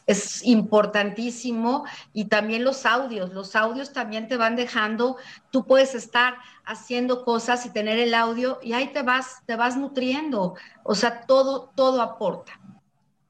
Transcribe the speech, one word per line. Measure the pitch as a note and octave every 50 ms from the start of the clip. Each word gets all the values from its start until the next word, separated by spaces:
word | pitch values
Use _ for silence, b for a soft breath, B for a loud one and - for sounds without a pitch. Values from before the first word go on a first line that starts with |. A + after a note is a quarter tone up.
| B
es | - G3+ - - - - - -
importantísimo. | B3 A#3 G#3+ F#3+ - G#3+ G#3+ G#3 G#3 G#3 G#3 G3+ G3+ G3+ A3+ A#3 A#3+ A#3 - - B3 A#3 A3+ A3+ A#3+ C4 D4 - B B B B B -
Y | G#3+ G3+
también | G#3 G#3+ G#3 G#3+ A3 A3+ A#3 B3
los | C4 C4+ - -
audios. | A3+ A#3 B3+ C4+ B3 A#3 G3+ F#3 F3+ F#3+
Los | F#3+ F#3+ - -
audios | A3 A3 A#3 A#3+ C4+ C#4 C#4 -
también | C4 A3+ G#3+ G#3+ A3 A3 -
te | C4
van | A#3 A3+ A3+ A#3
dejando, | B3 A#3+ A#3+ - A3+ G#3+ G#3+ A3+ A3 A#3+ C4 B3+ B B B B B B _
tú | - B3+ -
puedes | A#3+ C4 C4+ C4+ C4+ C4
estar | A3+ - - - A#3+ B3 B3+ B3 - B B B B B
haciendo | - A3 - - - A#3+ B3 B3 B3+ B3+ B3 B3
cosas | A#3+ A#3 A3+ A3+ B3 A#3+ A#3+ -
y | A#3
tener | - G#3+ G#3 G#3+ A3 A#3
el | A#3+ A#3 A#3
audio | A#3 A#3 A#3 A#3 A#3+ B3 B3+ B3+ - -
y | A#3 A#3
ahí | B3 C#4 C#4 -
te | D4 C4
vas, | B3 B3 C4+ C4 - - - _
te | - A#3
vas | A3 A#3+ B3+ B3
nutriendo. | C4+ C#4 C4+ C#4 C4 B3+ B3+ C4 D4 D#4+ D4+ B3+ G3+ F#3 F3 F3+ B B B B B B
O | - G3+
sea, | F3+ A#3+ A#3 A#3 - -
todo, | - C4 C4+ C4 C4+ C4+ B3 - - -
todo | C4+ C4 C4 C4 B3
aporta. | A3+ A3+ - - G#3+ F3+ C#3+ - - - - - - - - _ _ _ _ _ _ _ _ _ _ _